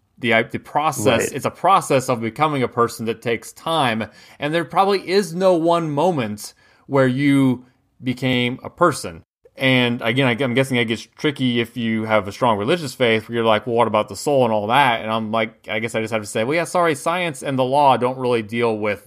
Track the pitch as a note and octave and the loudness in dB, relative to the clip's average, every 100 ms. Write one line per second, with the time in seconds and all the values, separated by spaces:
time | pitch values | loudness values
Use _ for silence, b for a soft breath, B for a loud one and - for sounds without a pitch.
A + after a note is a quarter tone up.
0 | _ _ A#2+ A2+ A#2 - - D3 D#3 C3 | _ _ 0 2 0 -6 -4 -2 0 0
1 | G#2+ A2+ - C3+ B2+ - F3 F#3+ - C3+ | 2 2 0 -4 -6 0 2 2 2 0
2 | B2+ A#2 A2+ B2 D3+ C#3 A#2 B2 A#2 - | 0 -4 -4 -2 -2 0 -2 0 -2 -2
3 | A2+ A2 B2 A2+ - - D#3+ E3 B2+ A2 | -6 -4 -4 -6 -6 -10 -4 0 0 -2
4 | G2+ B B B D3 E3 D#3+ E3+ G3 F#3+ | -6 B B B -4 -2 -2 0 2 0
5 | - G3 E3+ E3+ F#3+ E3+ E3 E3+ D#3+ C#3+ | 0 0 0 0 2 4 2 2 0 0
6 | F3+ D#3 G#2+ G#2 - b b b - C3+ | 0 0 -4 -6 -12 b b b -2 2
7 | C3 B2+ C#3+ C#3 C3 B2 B B _ _ | 2 2 2 4 2 0 B B _ _
8 | B2 B2 C3 B2 B2 B2+ - - F3 C3 | -8 -4 -2 0 -2 -4 -12 0 0 0
9 | F#2 E2 _ _ _ - C3 B2+ A#2+ A#2+ | -8 -14 _ _ _ -2 2 2 2 0
10 | A2+ B2+ C3 A2 C3 A#2+ C3+ B2 A2+ A2 | -2 0 0 0 0 0 0 0 0 -4
11 | - - D3+ C3+ B2+ A#2+ A#2 B2+ A2+ A2 | -8 -4 -4 -2 -2 0 -4 -4 -4 -2
12 | A2 G#2+ G2 - B2 G2+ A2+ F3 D3 - | 0 0 0 -2 0 0 0 -2 -4 -2
13 | A#2+ A2 G#2+ A#2 A2+ G#2+ B2 A#2 A2 G#2+ | 2 2 0 0 2 2 2 0 2 0
14 | G#2 G2 D3+ C#3 A#2+ G#2+ G#2 C3 C3+ A2+ | -2 -4 0 2 2 0 2 2 2 0
15 | A2 A2+ G#2+ A2+ A2+ - - A2 A2+ A2+ | -2 -4 -2 -2 -4 -8 -8 -6 -4 -4
16 | A2 A2+ G#2 A2+ A#2 E3 D#3+ F3+ E3+ C3+ | -4 -4 -4 -4 0 -2 0 0 0 0
17 | E3 F3+ E3+ C3+ D3 C3 B2+ C#3+ C#3 A#2 | -2 -2 -4 -6 -4 -2 2 4 4 4
18 | B2 C3 B2 A#2+ G#2 A#2 A#2 G#2+ G#2 G2 | 0 -2 0 0 -2 -2 0 0 -2 -4